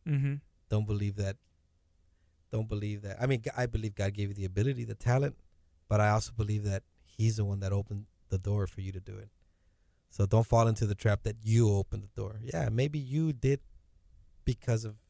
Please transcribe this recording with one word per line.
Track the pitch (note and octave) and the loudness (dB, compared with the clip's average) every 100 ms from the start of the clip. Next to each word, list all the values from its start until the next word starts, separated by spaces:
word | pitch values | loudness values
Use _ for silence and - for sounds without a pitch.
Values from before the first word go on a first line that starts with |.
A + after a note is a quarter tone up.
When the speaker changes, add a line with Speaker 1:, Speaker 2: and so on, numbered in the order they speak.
| E3+ | -4
Speaker 1:
Mm-hmm. | C#3 C#3 C#3+ - _ - | -2 -2 -4 -10 _ -4
Speaker 2:
Don't | G#2+ G#2 | -2 0
believe | G#2 G2+ G2+ | -2 -2 -4
that. | G2 G2 _ _ _ _ _ _ _ _ _ _ _ | -6 -8 _ _ _ _ _ _ _ _ _ _ _
Don't | A#2 A2 | -6 -4
believe | G#2 G#2 G#2 | -4 -6 -6
that. | G2+ G2 | -8 -2
I | B2+ | 0
mean, | B2+ | 0
g-, | A2 - | -2 -2
I | A#2+ | -2
believe | A#2 A2 | 0 -2
God | G2+ G2 | -2 -2
gave | G2+ G2+ | -2 -4
you | |
the | G2+ | -4
ability, | F#2+ F#2 B2 B2+ | -4 0 0 0
the | A2+ | -6
talent, | A2+ B2 B2+ C#3+ - - _ _ _ - | -4 2 2 2 -4 -20 _ _ _ 0
but | G#2 | 4
I | G#2 | 6
also | G#2+ - A2+ | 4 0 -4
believe | G#2 G#2+ | -2 -2
that | G#2 G2 - _ | -2 -4 -6 _
he's | _ - A2+ A2 | _ 0 0 2
the | |
one | G2+ G2 | 0 -2
that | F#2+ | -2
opened | G2 G2+ G2+ G#2+ _ - | -2 -4 -8 -12 _ -4
the | F#2+ | -4
door | G2+ G#2 F#2+ | 0 0 -2
for | - | -4
you | F#2+ | -8
to | F#2+ | -10
do | F#2+ G2+ | -12 -16
it. | G#2 _ _ _ _ _ _ _ _ | -16 _ _ _ _ _ _ _ _
So | - G2 | 0 4
don't | A2 A2+ | 4 6
fall | A#2 A2+ | 4 4
into | A2 G#2 | 4 0
the | G2+ | 0
trap | G#2+ G2+ | 2 2
that | A2 A2 | -2 -4
you | A2 A2+ A2 | 2 6 6
opened | G2+ F#2+ G2+ | 4 0 -6
the | G2 - | -10 -10
door. | G2+ G#2+ | -8 -8
Yeah, | A#2 E3 B2 | -6 -2 0
maybe | A2 C#3+ D3+ | 0 0 -2
you | C3 D3 D#3+ | -4 -2 0
did | B2 C3 C#3+ - - _ _ _ - - - | 0 0 0 -4 -20 _ _ _ -20 -20 -8
because | - A#2+ - A2+ | -4 -2 0 -2
of | A2+ A2 | -2 -12